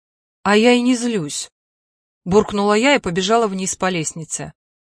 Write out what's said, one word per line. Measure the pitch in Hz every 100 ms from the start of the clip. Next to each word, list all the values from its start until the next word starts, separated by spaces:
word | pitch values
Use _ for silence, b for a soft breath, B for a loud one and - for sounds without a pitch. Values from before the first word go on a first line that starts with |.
| _ _ _ _
"А | - 208
я | 233
и | 247
не | 240 254
злюсь", | 240 220 147 - - _ _ _ _ _ _ _ -
буркнула | 196 208 208 202
я | 214 254 269
и |
побежала | - 175 185 233 226
вниз | 190 190 -
по | 185
лестнице. | 180 151 - 160 - 151 - _ _